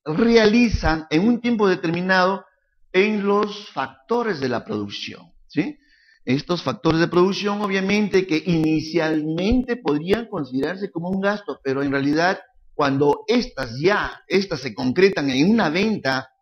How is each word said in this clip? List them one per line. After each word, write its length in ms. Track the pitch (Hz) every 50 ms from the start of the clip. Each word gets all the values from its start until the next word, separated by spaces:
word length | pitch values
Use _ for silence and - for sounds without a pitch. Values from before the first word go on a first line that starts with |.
| _
realizan 1000 | 147 151 - 226 226 233 226 214 208 214 240 240 220 175 - - 160 160 160 156 -
en 160 | 151 160 196
un 140 | 240 240 226
tiempo 280 | - 240 240 208 208 190
determinado 760 | 180 180 - 165 - 170 180 185 190 185 180 185 196 190 - _ _ _ _ _ _ _ _ _
en 340 | - 185 202 214 214 208 196
los 440 | 202 202 208 214 208 - - - -
factores 680 | - 143 131 127 - _ _ - 233 240 233 220 180 139
de 100 | 135 127
la 160 | 120 110 -
producción, 680 | - 107 107 104 101 98 - - - - - - _ _ _ _ _
¿sí? 280 | - 139 185 294 294 - _ _ _ _ _ _ _ _ _
Estos 380 | 113 127 147 - - 135 135
factores 380 | - 135 117 - - 160 160 160
de 80 | 170 160
producción, 520 | 165 180 180 196 190 190 196 208 208 208
obviamente, 680 | 208 196 190 190 190 196 202 214 214 190 - 185 185
que 160 | - 156 160 -
inicialmente 1300 | 185 170 160 160 156 156 156 151 - - 165 156 160 160 156 151 156 160 170 185 208 254 254 247 247 240
podrían 500 | 240 - - 147 147 160 180 202 226 233
considerarse 640 | 226 208 170 139 120 127 135 139 151 185 196 202 190
como 200 | - 170 170 180
un 100 | 196 196
gasto, 380 | 190 202 208 208 - - 135 -
pero 200 | _ 135 131 135
en 80 | 143 139
realidad, 480 | 139 139 139 143 147 156 170 185 196 - - _ _ _ _ -
cuando 520 | _ - 147 139 135 139 147 143 - - -
estas 520 | - 233 247 - - - 135 131 117 113 131
ya, 440 | 151 185 208 190 147 127 - - _
estas 340 | - 156 190 196 196 170 131
se 140 | - 131 104
concretan 540 | 135 131 127 123 175 190 202 190 170 143 139
en 200 | 127 131 151 190
una 180 | 233 226 190 156
venta 600 | 151 180 202 220 208 139 - 131 131 131 - - _ _